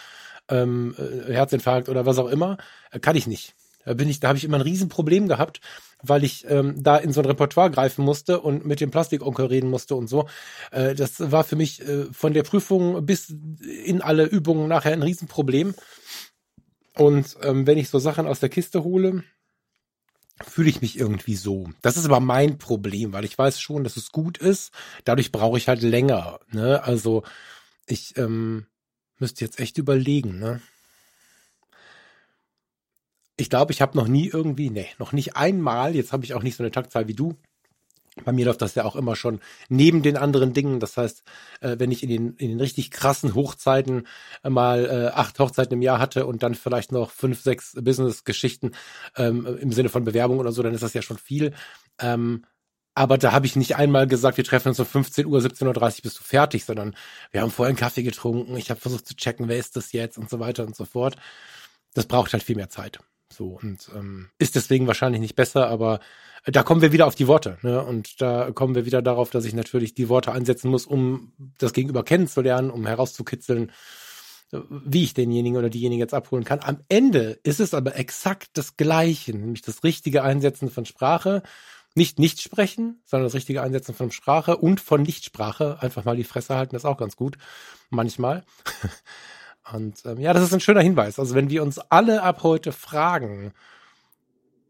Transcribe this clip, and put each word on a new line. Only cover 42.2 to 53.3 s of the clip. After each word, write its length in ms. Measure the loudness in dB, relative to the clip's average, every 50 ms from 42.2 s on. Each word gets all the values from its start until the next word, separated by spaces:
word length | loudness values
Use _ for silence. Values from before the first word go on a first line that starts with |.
| -2 -4 -6
in 120 | -6 -6 -4
den 120 | -2 -2
richtig 300 | -2 -2 -2 -4 -8 -8
krassen 440 | -6 0 0 0 0 2 -2 -2 0
Hochzeiten 720 | 0 -2 -2 -4 -4 0 2 2 2 2 0 -2 -4 -6 -8 -16 -20 -20 -20 -18 -10 -4
mal, 420 | -2 2 2 2 4 2 2 0
äh, 320 | 0 0 -2 -2 -2 0
acht 220 | -2 -2 -2 2 0
Hochzeiten 360 | 0 0 2 0 0 0 0
im 60 | 0
Jahr 200 | 2 2 2 2
hatte 260 | 2 0 0 -2 -2
und 160 | -2 -4 -4 -2
dann 140 | -4 -4
vielleicht 340 | -4 -6 -4 -4 -4 -4 -4
noch 220 | -4 -4 -4 -4 -6
fünf, 280 | -4 -4 -4 -2 -2
sechs 360 | 0 -2 -2 -2 -4 -14 -10 -4
Business-Geschichten, 920 | 0 0 0 0 0 -2 -2 -4 -6 -6 -6 -2 -2 -4 -4 -4 -8 -8 -8 -8 -20 -20 -20 -20 -20 -12 -4
ähm, 300 | -2 0 0 0 -2 -4 -6 -8 -6
im 100 | -4 -2
Sinne 200 | 0 2 0 2
von 120 | 0 -2 -2
Bewerbung 360 | 0 0 0 2 2 0 0
oder 120 | -2 -2
so, 120 | -2 -2 -2
dann 120 | -2 -2
ist 80 | -4 -4
das 100 | -4 -4
ja 100 | -6 -8
schon 160 | -8 -12 -12
viel. 360 | -10 -6 -4 -2 -2 -2 -4 -8 -18 -20 -20 -20 _ _ _ -6
Ähm, 440 | -4 -2 -2 -2 -2 -2 -4 -6 -8 _ _ _ _ _ _ _ _ _ -2
aber 220 | 0 4 4 4
da 140 | 4 4 4